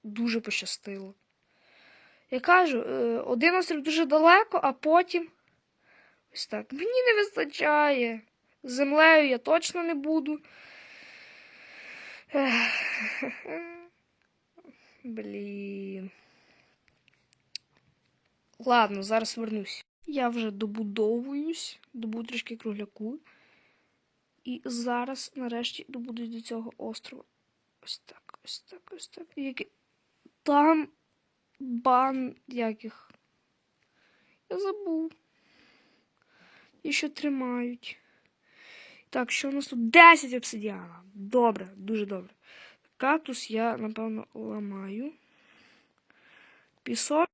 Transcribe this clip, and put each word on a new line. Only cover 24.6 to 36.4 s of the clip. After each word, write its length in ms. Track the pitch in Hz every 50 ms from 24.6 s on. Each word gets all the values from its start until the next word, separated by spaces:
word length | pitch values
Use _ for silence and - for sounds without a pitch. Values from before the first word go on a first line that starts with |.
| _
зараз, 680 | 262 240 240 233 247 240 240 247 262 269 254 - - _
нарешті, 520 | 269 254 240 233 233 240 - - - - -
добудусь 400 | 269 254 240 262 226 233 240 226
до 120 | 233 226
цього 320 | 226 - 240 226 226 233 - -
острова. 460 | - 226 220 - - - 254 - - _ _ _ _ _ _ _ _ _ _ _
Ось 160 | - - - -
так, 400 | _ - - - _ - - _ _
ось 160 | - - -
так, 320 | _ _ 381 359 _ - 392
ось 120 | 330 - -
так. 180 | - - 339 _ _
І 80 | 302 269
який 240 | 269 254 - - _ _ _ _ _ _ _ _ _ _ _ _ - _ _
там 460 | _ - 285 285 294 311 330 311 294 - _ _ _ _ _ _ _ _ _ _ _ _ _ _
бан 760 | 285 254 240 233 240 262 254 247 262 269 269 262 254 247 - _ _ -
яких. 600 | 254 240 233 220 214 220 - 220 - - - _ - _ _ _ _ _ _ _ _ _ _ _ _ _ _ _ _ _ _ _ _ _ _ _ _ _ _ _
Я 80 | - 359
забув. 540 | 403 392 415 415 403 349 330 320 320 330 - _ _ _ _ _ _ _ _ _ _ _ _ _ _ _ _ _ _ _ _ _ _ _ _ _